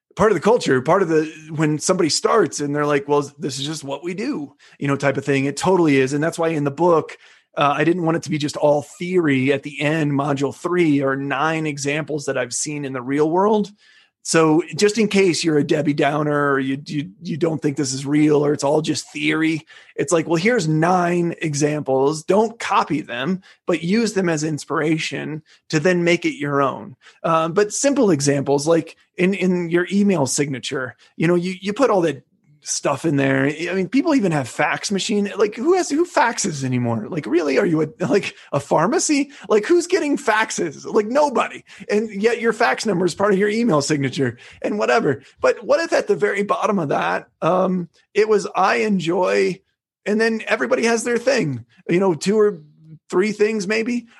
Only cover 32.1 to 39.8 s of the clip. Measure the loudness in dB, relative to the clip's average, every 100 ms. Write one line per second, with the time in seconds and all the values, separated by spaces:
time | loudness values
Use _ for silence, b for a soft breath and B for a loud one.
32.1 | -4 _ _ _ _ -10 -6 -4 -2 -2
33.1 | 0 2 2 0 -2 -4 -4 -2 0 2
34.1 | 2 2 0 -2 -2 -2 -2 -4 -4 -2
35.1 | -2 -2 -2 -2 0 0 2 2 0 0
36.1 | 2 0 0 -4 -4 -2 0 0 -2 -4
37.1 | -6 -2 0 2 2 2 0 -2 -4 0
38.1 | 0 -2 -12 B -4 0 2 2 2 0
39.1 | 0 -2 B B 0 4 2